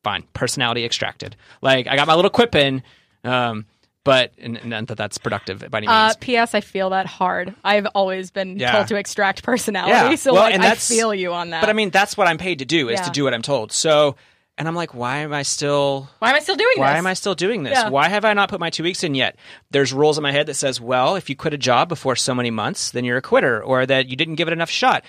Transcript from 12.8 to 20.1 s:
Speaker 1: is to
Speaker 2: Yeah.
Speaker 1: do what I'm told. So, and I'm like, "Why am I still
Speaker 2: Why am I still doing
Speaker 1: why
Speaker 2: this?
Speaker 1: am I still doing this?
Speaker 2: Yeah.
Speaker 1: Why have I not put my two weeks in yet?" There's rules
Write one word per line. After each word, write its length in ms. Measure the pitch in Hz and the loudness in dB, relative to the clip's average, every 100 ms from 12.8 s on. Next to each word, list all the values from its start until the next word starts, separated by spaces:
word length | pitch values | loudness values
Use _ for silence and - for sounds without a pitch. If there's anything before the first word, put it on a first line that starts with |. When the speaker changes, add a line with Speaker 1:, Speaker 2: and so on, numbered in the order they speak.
| 120 | 0
Speaker 1:
is 100 | 117 | -2
to 60 | 175 | -2
Speaker 2:
Yeah. 40 | |
Speaker 1:
do 100 | 143 | 0
what 100 | 135 | 0
I'm 80 | 117 | 0
told. 300 | 131 135 107 | -2 -2 -2
So, 440 | - 160 151 147 - _ _ _ - | -2 2 4 4 0 _ _ _ -8
and 80 | 156 | -6
I'm 60 | 170 | -4
like, 180 | 165 | -6
"Why 240 | 120 120 147 | -6 -6 -4
am 160 | 151 | -4
I 80 | 147 | -6
still 680 | 139 - 147 143 139 139 139 _ | -4 -4 0 0 0 -2 -8 _
Speaker 2:
Why 100 | 226 | 0
am 60 | 294 | 0
I 40 | |
still 160 | 302 330 | 0 0
doing 200 | 466 480 | 2 4
Speaker 1:
why 140 | 135 | 4
Speaker 2:
this? 80 | 156 | 2
Speaker 1:
am 80 | 185 | 0
I 60 | 185 | -2
still 180 | 208 175 | -4 -2
doing 280 | 185 233 | -2 -2
this? 100 | 131 | 0
Speaker 2:
Yeah. 160 | 262 220 | 0 2
Speaker 1:
Why 180 | 139 160 | 2 2
have 160 | 208 | 2
I 100 | 214 | 2
not 140 | 208 190 | 2 0
put 120 | 196 | -2
my 100 | 170 | -6
two 140 | - | -4
weeks 200 | 165 180 | -4 -4
in 100 | 170 135 | -4 0
yet?" 220 | 110 - - - _ | 0 -2 -20 -20 _
There's 200 | 139 131 | 0 0
rules 260 | 135 151 | 4 2